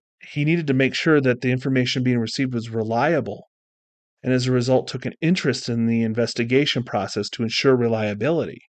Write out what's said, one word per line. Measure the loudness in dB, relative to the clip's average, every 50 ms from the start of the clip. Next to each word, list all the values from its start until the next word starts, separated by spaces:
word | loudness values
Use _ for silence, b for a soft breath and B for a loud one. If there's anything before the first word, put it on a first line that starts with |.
| _ _ _ _
he | -20 -10 -6 -2 0
needed | 0 0 0 0
to | 2 2
make | 2 2 2 0
sure | 0 2 4 4 4
that | 4 2 0 0
the | 0 0
information | 0 0 0 0 0 0 0 0 -2 0 0
being | 2 2 0
received | 0 -2 -2 -4 -4 -2 -4
was | -4 -6 -4
reliable, | -4 -4 -2 -2 0 0 0 2 0 0 -2 -4 -8 -12 -14 _ _ _ _ _ _ _ _ _ _ _ _ _ _ _
and | -2 0 0
as | 0 2
a | 2
result | 2 2 2 2 2 2 0
took | -2 -6 -8 -8
an | -10 -6 -2
interest | 0 0 0 2 0 -2 -2 -2 -4 -4
in | -2 0 2
the | 2 2 2 0
investigation | 0 0 0 -2 -2 -2 -2 0 2 2 2 2 2 0 -4 -4
process | -4 -4 -4 -4 -4 -4 -6 -6 -6
to | -6 -6 -4
ensure | -4 -2 2 4 4 4
reliability. | 4 4 2 0 0 0 -2 -2 -2 -2 0 0 0 -2 -4 -8 -12 -18 _